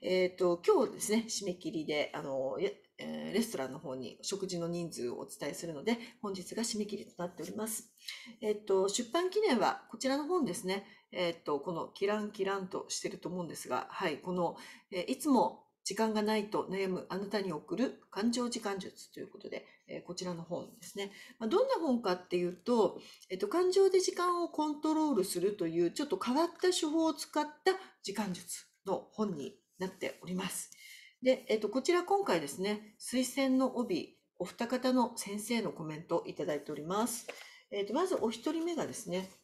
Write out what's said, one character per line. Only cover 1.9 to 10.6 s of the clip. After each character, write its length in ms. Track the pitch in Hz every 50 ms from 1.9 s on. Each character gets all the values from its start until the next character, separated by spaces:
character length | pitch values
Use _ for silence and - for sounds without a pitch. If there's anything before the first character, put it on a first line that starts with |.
| 151 147 143 - -
あ 80 | 160 156
の、 340 | 147 135 131 135 131 - -
え-、 220 | 180 202 - - _ _ _ _
え 320 | - 156 156 156 151 156
ー、 20 | 160
レ 60 | 202
ス 100 | 226 -
ト 80 | - -
ラ 80 | 131 -
ン 40 |
の 60 | - 147
方 180 | - 165 131
に 220 | 131 127 110 - - -
食 240 | - 196 190 190 185
事 100 | 180 170
の 100 | 170 170
人 240 | 175 175 175 165
数 180 | - - 120 123
を 80 | 110 -
お 80 | - -
伝 240 | - - - 143
え 20 | -
す 120 | - - 165
る 80 | 160
の 80 | 143 -
で、 160 | 214 240 233 - - - _ -
本 100 | 208 196
日 220 | 185 175 - -
が 80 | 214 233
締 160 | - - 208
め 60 | 214 202
切 100 | 208 -
り 80 | -
と 60 | - - -
な 60 | 175
っ 100 | 175 -
て 80 | - 160
お 20 |
り 100 | 175 196
ま 120 | 214 214 226
す。 240 | 220 - - - _ _ - - - - - 240 220 -
え 120 | - 214 208
っ 120 | 208 -
と、 240 | - 196 190 190 196
出 220 | 190 - 240 -
版 180 | - 330 359 370
記 120 | 370 415
念 180 | 427 415 277 220
は 240 | 180 139 - - - -
こ 60 | - 226
ち 100 | - 262
ら 100 | 269 277
の 80 | 302
本 180 | 285 359 370 294
で 120 | 180 170
す 100 | -